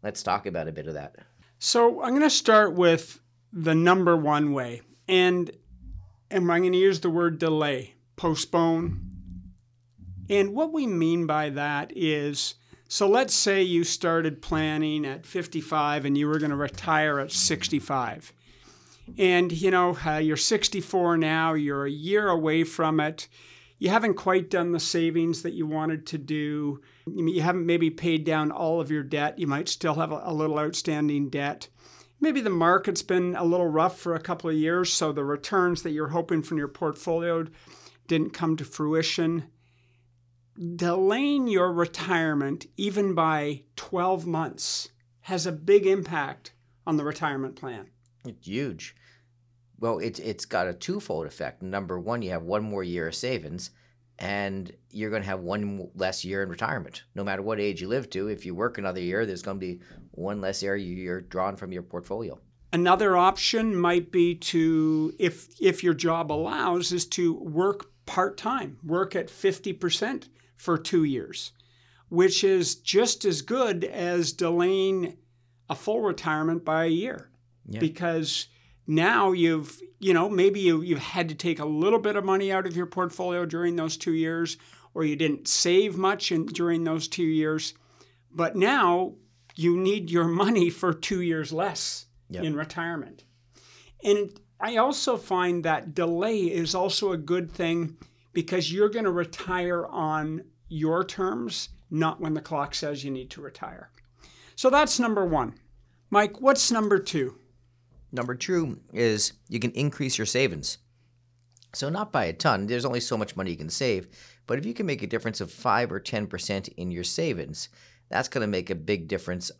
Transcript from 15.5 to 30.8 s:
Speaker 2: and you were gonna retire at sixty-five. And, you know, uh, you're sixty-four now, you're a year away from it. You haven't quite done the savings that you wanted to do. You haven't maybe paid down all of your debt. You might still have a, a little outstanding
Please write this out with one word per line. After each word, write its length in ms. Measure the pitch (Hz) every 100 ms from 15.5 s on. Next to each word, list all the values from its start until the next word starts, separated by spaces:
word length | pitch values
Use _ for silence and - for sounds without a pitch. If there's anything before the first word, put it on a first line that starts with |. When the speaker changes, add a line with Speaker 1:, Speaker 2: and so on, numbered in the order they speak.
| 160 151 156 147 147 135
Speaker 2:
and 100 | 139
you 100 | 147
were 120 | 156
gonna 180 | 147 143
retire 640 | 147 - - 156 156 143
at 100 | 135
sixty-five. 1000 | - - 160 - 147 - 139 120 - - - _ - - - - - - -
And, 340 | 185 180 175
you 180 | 165 190
know, 280 | 185 180 143 160
uh, 100 | 151
you're 220 | 156 151
sixty-four 800 | - 214 - 202 - 190 175 165
now, 340 | 156 160 165
you're 320 | 156 147 143
a 60 | 139
year 380 | 147 160 208 208
away 360 | 170 156 160
from 360 | 165 - 160 156
it. 280 | 151 156 - - - - - -
You 120 | 170
haven't 240 | 214 220
quite 340 | - 190 190 175
done 240 | 185 175
the 80 | 170
savings 640 | - 170 165 160 165 160
that 100 | 170
you 140 | 170 156
wanted 400 | 156 156 160 156
to 100 | 156
do. 640 | 135 151 147 151 147 143 - _ -
You 360 | - 165 180
haven't 240 | 165 185 170
maybe 240 | 170 165
paid 340 | 160 170 160
down 260 | 156 156 151
all 300 | - 165 165
of 100 | 143
your 120 | 151
debt. 360 | 135 147 147 -
You 80 | 156
might 220 | 139 156
still 260 | - 165 151
have 140 | 160
a, 120 | 151
a 80 | -
little 260 | 156 156 151
outstanding 680 | 151 180